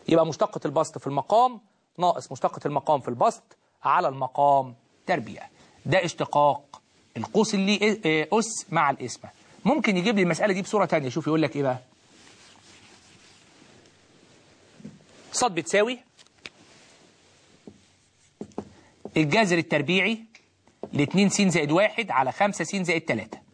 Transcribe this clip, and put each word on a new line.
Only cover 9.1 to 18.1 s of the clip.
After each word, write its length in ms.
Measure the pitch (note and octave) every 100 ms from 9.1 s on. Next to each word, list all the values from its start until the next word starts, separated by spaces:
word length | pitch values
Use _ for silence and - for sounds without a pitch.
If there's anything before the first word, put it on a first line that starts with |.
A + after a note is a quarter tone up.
| - - - - -
ممكن 320 | G3 D4 A3 F3+
يجيب 200 | G3 G3+
لي 60 |
المسألة 320 | F3 D#3+ G#3
دي 80 | F#3+
بصورة 220 | - G#3+
تانية، 240 | F3 D#3+ B2+
شوف 180 | D#3+ D3
يقول 160 | D#3+
لك 140 | C#3+ C#3+
إيه 60 |
بقى. 160 | C#3 B2+ - _ _ - - - - - - - - - _ - - _ _ _ - - _ _ _ _ _ _ _ _ _ - - - _ - -
ص 120 | -
بتساوي 540 | B3 E3 - G3+ A3+ B3 _ _ _ _ - - - - - _ _ _ _ _ _ _ - - _ _ _